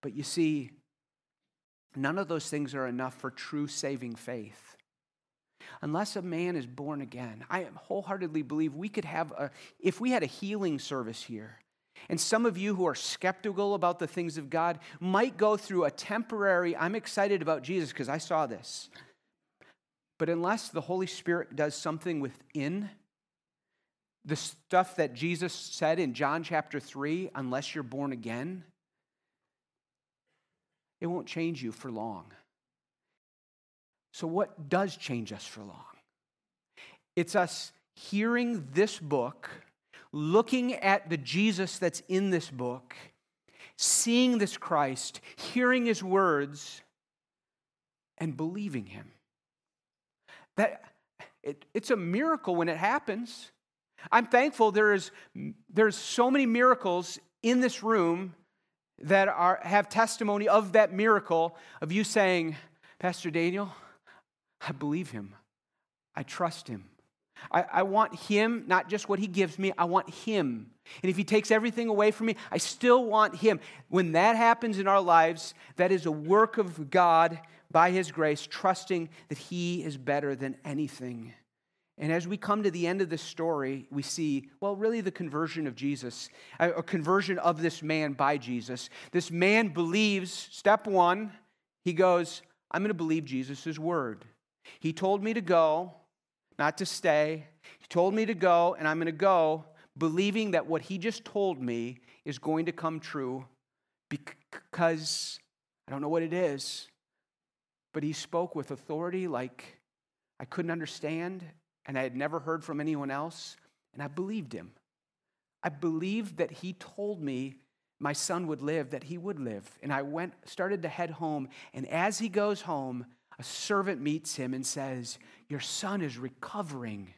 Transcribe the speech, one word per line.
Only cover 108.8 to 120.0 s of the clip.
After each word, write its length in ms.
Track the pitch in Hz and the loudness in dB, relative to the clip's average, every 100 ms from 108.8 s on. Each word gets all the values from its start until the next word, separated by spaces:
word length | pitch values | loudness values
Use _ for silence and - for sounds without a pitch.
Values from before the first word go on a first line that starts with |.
| - 156 175 185 180 | -8 -6 -4 -4 -4
like 520 | 127 127 - - - _ _ _ _ _ _ | -4 -6 -10 -20 -20 _ _ _ _ _ _
I 60 | |
couldn't 260 | 127 - 170 | -10 -6 -4
understand, 760 | 165 156 - 151 160 175 190 170 - _ _ - | -4 -6 -8 -6 -6 -6 -10 -14 -20 _ _ -8
and 120 | 135 | -4
I 40 | |
had 120 | 131 | -4
never 240 | 123 147 160 | -2 -4 -4
heard 240 | 143 160 | -4 -6
from 160 | 156 147 | -4 -4
anyone 300 | 151 151 139 | -2 -2 -4
else, 460 | 139 160 165 - - _ _ _ | -4 -6 -10 -16 -18 _ _ _
and 80 | - | -12
I 40 | 143 | -10
believed 460 | 147 190 220 143 | -6 -6 -6 -8
him. 200 | 117 87 _ _ _ _ _ _ _ _ _ | -12 -14 _ _ _ _ _ _ _ _ _
I 80 | - | -8
believed 680 | 143 170 160 185 214 208 170 | -4 -2 -2 -2 -4 -4 -4
that 140 | 165 | -4
he 220 | - 175 | -4 -12
told 460 | 180 - - 208 202 | -12 -16 -8 -8 -6
me 340 | 147 127 135 131 _ _ _ _ | -6 -6 -6 -12 _ _ _ _
my 140 | 143 | -6
son 340 | 147 - 180 175 | -4 -4 -4 -4
would 160 | 147 | -4
live, 280 | 143 160 131 | -2 -4 -4
that 140 | 135 | -8
he 140 | 139 175 | -10 -10
would 220 | 175 175 | -8 -8
live." 380 | 127 104 98 - | -6 -8 -12 -14
And 100 | 143 | -4
I 100 | 139 | -4